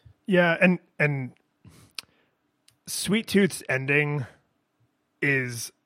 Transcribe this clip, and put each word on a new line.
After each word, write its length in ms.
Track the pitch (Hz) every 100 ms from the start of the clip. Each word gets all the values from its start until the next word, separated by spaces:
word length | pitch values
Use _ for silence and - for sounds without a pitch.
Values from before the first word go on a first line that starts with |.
| - _ -
Yeah, 300 | 180 175 165
and, 200 | 180 180 _ -
and 360 | 147 139 127 - _ _ - - - - - _ _ _ _ _ _ _ -
Sweet 400 | - - 214 -
Tooth's 360 | 196 190 - -
ending 560 | 131 135 143 147 147 123 _ _ _ _ _ _ _ _ -
is, 500 | 147 139 127 117 - _